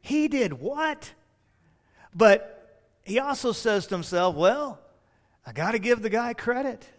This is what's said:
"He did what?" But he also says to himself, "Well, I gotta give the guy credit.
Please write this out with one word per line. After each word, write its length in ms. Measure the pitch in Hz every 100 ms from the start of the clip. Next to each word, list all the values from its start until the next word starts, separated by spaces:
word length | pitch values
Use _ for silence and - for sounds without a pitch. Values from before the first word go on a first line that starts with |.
"He 280 | - 294 302
did 260 | 269 214
what?" 600 | 131 160 285 311 302 - - _ _ _ _ _ _ _ _ -
But 680 | 170 220 196 - - - - _ _
he 160 | - 220
also 340 | 269 277 254
says 340 | 208 233 202 -
to 80 |
himself, 420 | 185 165 180 185 147
"Well, 440 | 180 269 294 - - _ _ _ _ _
I 80 | -
gotta 260 | 117 170 226
give 240 | 208 240
the 80 | 214
guy 240 | 214 240
credit. 520 | 233 - 247 269 226 -